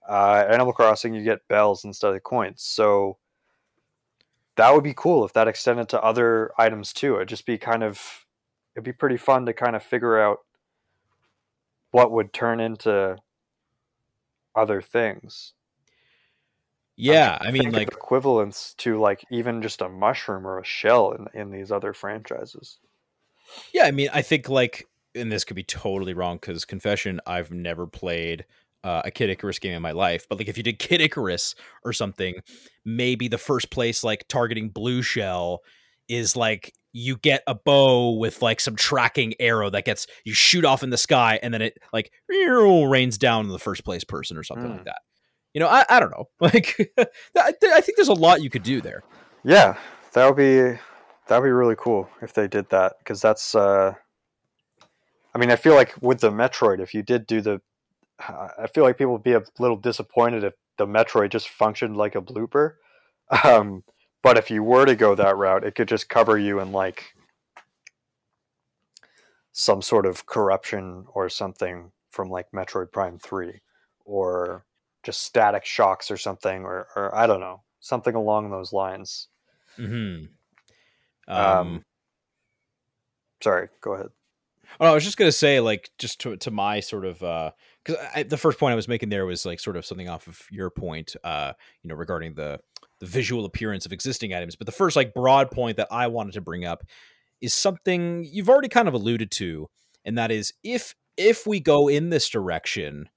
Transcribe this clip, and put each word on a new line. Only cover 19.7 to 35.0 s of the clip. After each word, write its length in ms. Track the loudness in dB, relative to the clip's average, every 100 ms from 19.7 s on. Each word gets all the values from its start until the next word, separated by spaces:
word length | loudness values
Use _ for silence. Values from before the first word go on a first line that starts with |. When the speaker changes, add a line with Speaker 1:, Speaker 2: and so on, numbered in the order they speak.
| -8
Speaker 1:
a 80 | -10
mushroom 580 | -2 -2 -2 -6 -10 -8
or 120 | -12
a 60 |
shell 480 | -10 -4 2 4 4
in, 140 | -2 -12 -14
in 100 | -14
these 200 | -14 -8
other 220 | -6 -6
franchises. 880 | -10 -12 -12 -12 -12 -12 -18 -20 -20 _ _ _ _ _ _ _ -20 -6
Speaker 2:
Yeah, 100 | 2
I 60 | 4
mean, 180 | 4 -2
I 100 | -2
think, 260 | 0 -2 0
like, 380 | 0 0 -2 -20 _ _
and 160 | -10 -6
this 120 | -6
could 120 | -6 -10
be 60 |
totally 500 | -12 -8 -6 -6 -6
wrong 240 | -4 -6 -6
'cause, 260 | -10 -12
confession, 560 | -10 -8 -4 -4 -4 -8 -8
I've 240 | -8 -8
never 360 | -10 -8 -8 -10
played, 580 | -10 -8 -6 -6 -10 -14 _ _ _
uh, 180 | -6 -6
a 60 | -6
Kid 200 | -4 -4
Icarus 280 | -4 -6 -8
game 160 | -8
in 80 | -8
my 80 | -8
life, 340 | -2 -2 -2 -6
but, 100 | -10
like, 100 | -8
if 80 | -8
you 60 |
did 160 | -6 -6
Kid 220 | -2 0
Icarus 540 | 0 -2 -6 -6 -6 -10 -20 -14
or 80 | -10
something, 420 | -6 -6 -6 -8 -8 -18 -20 _ _
maybe 440 | -10 -4 -2 -2 -4
the 100 | -6
first 320 | -4 -4 -4
place, 340 | -4 -2 -2
like, 220 | -4 -6 -6
targeting 400 | -4 -4 -4 -8
blue 340 | -8 -4 -4